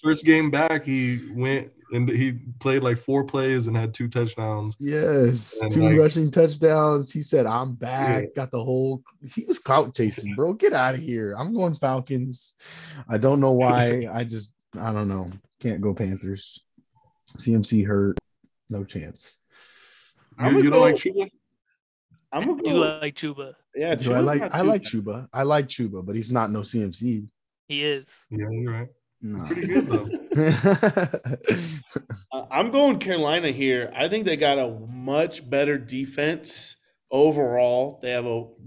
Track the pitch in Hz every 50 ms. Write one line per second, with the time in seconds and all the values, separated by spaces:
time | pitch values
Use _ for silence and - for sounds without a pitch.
0 | - 156 160 151 156 160 160 160 156 147 139 143 160 160 156 151 151 139 135 131
1 | 127 123 123 120 - - 104 120 127 131 139 135 135 - _ _ _ - - 120
2 | 123 123 117 117 131 131 123 120 - 120 120 - - 135 131 139 131 123 117 117
3 | - - 135 139 139 139 - 135 131 131 131 127 117 113 113 113 113 110 110 -
4 | 123 120 - 123 120 110 - - 110 110 107 107 104 107 110 - 139 143 151 151
5 | 156 165 151 139 127 117 123 113 107 - - - 110 107 110 160 160 160 156 156
6 | 156 151 151 165 156 147 131 175 165 156 151 147 160 160 156 156 151 151 147 143
7 | 139 - - 151 147 - 156 143 120 110 113 120 131 131 120 110 127 120 127 135
8 | 139 131 120 107 104 - - 139 135 131 - 120 113 131 127 131 131 135 135 131
9 | - _ - _ 147 127 - 220 - - - - - - 135 151 143 127 - -
10 | 117 107 - - 110 101 101 131 147 175 202 220 381 415 - 139 127 131 131 127
11 | 165 143 120 113 110 101 101 110 139 185 226 233 185 170 156 - - 131 131 131
12 | 127 - 139 127 123 131 127 - - - - _ - - - - - - 156 143
13 | 127 - 113 107 117 135 139 143 135 135 127 123 127 123 123 123 123 120 120 127
14 | 117 113 117 117 120 117 113 110 101 104 _ _ _ _ - 95 95 113 107 104
15 | 107 98 98 95 92 90 92 98 _ _ _ - - 120 104 90 98 104 92 -
16 | 110 95 95 92 - 95 98 95 - - - - _ _ _ _ _ _ _ _
17 | _ _ _ _ _ _ - - - 120 113 110 101 - 113 107 98 104 104 101
18 | 98 98 90 - - _ _ _ _ _ _ _ _ - 107 101 98 - - 95
19 | 80 78 85 - - - - - _ _ _ - - - - - - - - -
20 | _ _ _ _ _ _ _ - - - 285 392 139 147 - - 101 101 - -
21 | - 370 381 392 392 - _ _ _ _ _ _ _ _ _ _ _ _ _ _
22 | _ _ _ _ _ - 135 151 208 302 349 285 339 311 285 - 160 156 156 156
23 | 151 147 143 - 156 151 143 139 139 131 - _ _ _ - 139 151 170 165 135
24 | 127 123 123 127 127 139 147 143 208 185 - 156 185 202 220 196 - - - 110
25 | 101 104 104 120 131 - - 127 139 143 151 147 139 127 - - 120 107 98 92
26 | 92 98 101 113 110 113 123 120 113 104 107 107 101 - - 117 104 95 85 -
27 | 110 123 117 107 104 107 _ _ _ _ _ _ _ - 147 143 147 151 143 135
28 | 131 _ - - _ - 113 107 104 107 113 113 123 120 113 117 120 123 _ _
29 | _ _ _ _ 110 107 104 98 85 78 170 175 170 - - 135 - - 110 104
30 | - 110 - - - - - 143 156 160 151 - - 196 196 - - 202 - 190
31 | 180 - - - - 127 131 - - - 220 180 170 165 160 147 - _ - -
32 | - - 113 - - - - 131 - - 131 151 202 240 247 277 294 277 254 -
33 | - 185 185 165 151 147 156 175 170 147 127 127 139 131 127 123 120 110 - 127
34 | 143 170 202 220 214 185 156 143 151 143 139 139 127 120 113 110 110 113 123 127
35 | 127 135 139 151 165 170 - - 147 120 139 139 143 143 147 139 120 113 127 131
36 | 139 131 - 143 147 156 175 156 - - - - - - - _ _ _ _ _
37 | _ - 131 135 147 160 147 147 139 123 120 123 123 123 123 123 131 143 139 -
38 | - 123 123 123 120 120 117 117 117 117 - - 120